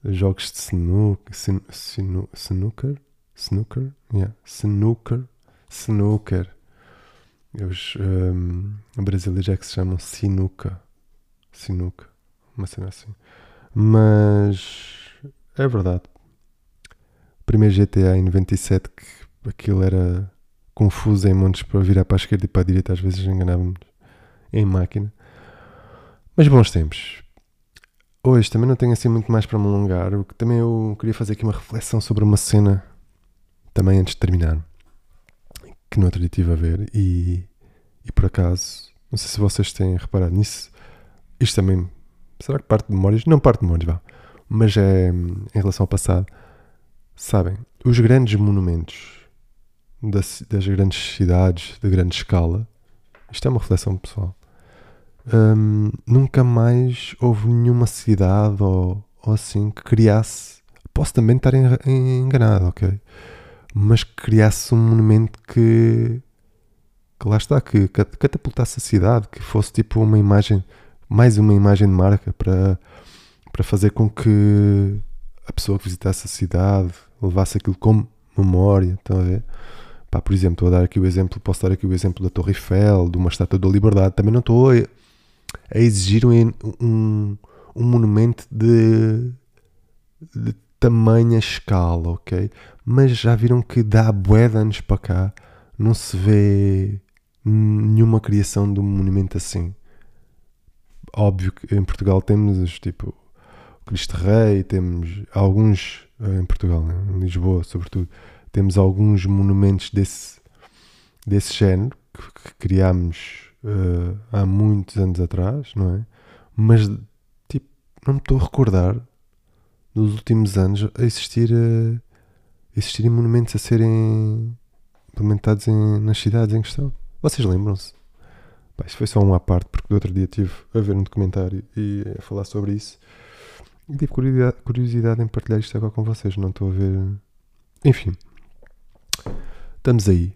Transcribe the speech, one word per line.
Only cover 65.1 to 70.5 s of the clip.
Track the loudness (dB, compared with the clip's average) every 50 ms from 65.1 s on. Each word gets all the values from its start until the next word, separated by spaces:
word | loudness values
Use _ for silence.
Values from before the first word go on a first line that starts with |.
| 4 4 2 0 -6 -14
que, | _ -4 0 2 4 4 4 4 4 4 2 0 0 -2 -4 -8 -12 _ _ _ _ _ _ _ _ _ _ _ _ _ _ _ _ _ _ _
que | -2 0
lá | 0
está, | 0 0 2 0 0
que | 0 2 2 2 2 2
cat-, | _ 0 -2 -2 -2
catapultasse | -2 -2 -2 -2 -2 _ -6 -4 -4 -4 -4 -4 -12
a |
cidade, | -6 0 0 2 2 4 2 0 -2 -4
que | -14 -18
fosse | -16 -4 -2 -2 -2 -2
tipo | _ -4 -2 0 0 0
uma | 2 4 4 4
imagem, | 4 4 4 4 4 2